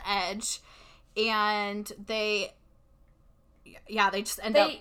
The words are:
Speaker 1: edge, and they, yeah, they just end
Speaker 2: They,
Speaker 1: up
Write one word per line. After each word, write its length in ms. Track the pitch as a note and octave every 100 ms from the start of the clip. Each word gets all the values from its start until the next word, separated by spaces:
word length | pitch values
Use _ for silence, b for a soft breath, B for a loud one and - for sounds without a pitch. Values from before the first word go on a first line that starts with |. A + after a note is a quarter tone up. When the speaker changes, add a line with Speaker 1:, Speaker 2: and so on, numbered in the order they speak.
| -
Speaker 1:
edge, 500 | G3+ F3+ G3+ - - b b b b - G#3
and 760 | A3 G#3+ G#3 G#3 G3+ G3+ G#3 - G3+
they, 460 | A3 G#3+ G#3 F#3+ - _ - _ - - - - - _ _ - - -
yeah, 200 | G#3+ G3
they 120 | G3
just 180 | G#3+ -
end 120 | G#3+ D4
Speaker 2:
They, 60 |
Speaker 1:
up 100 | - -